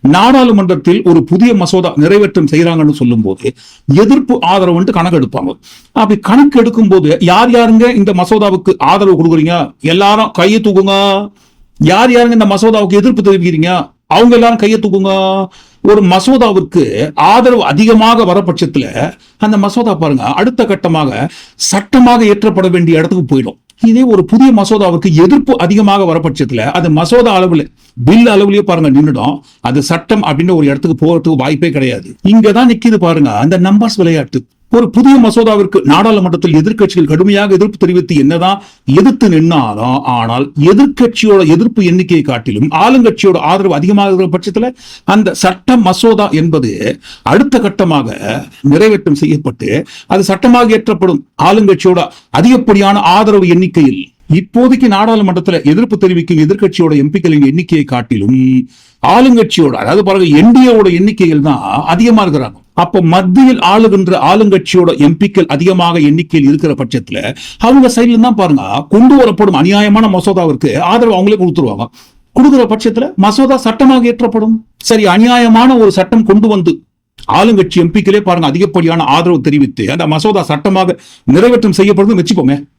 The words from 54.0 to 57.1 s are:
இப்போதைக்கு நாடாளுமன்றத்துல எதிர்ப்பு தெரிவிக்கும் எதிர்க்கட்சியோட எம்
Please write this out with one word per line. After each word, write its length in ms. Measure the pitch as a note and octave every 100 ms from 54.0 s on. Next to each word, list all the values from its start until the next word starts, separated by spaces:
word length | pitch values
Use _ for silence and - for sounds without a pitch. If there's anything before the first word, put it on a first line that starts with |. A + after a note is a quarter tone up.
| - _ _ D#3
இப்போதைக்கு 480 | F#3+ A#3 B3+ C4 B3+ G3
நாடாளுமன்றத்துல 600 | A3+ A3+ G3 F3+ F#3 E3+ D3
எதிர்ப்பு 240 | D#3+ B3 G#3
தெரிவிக்கும் 380 | F#3+ F3 E3 E3
எதிர்க்கட்சியோட 500 | D#3 G3 F#3+ F#3 E3 D3+
எம் 100 | C#3+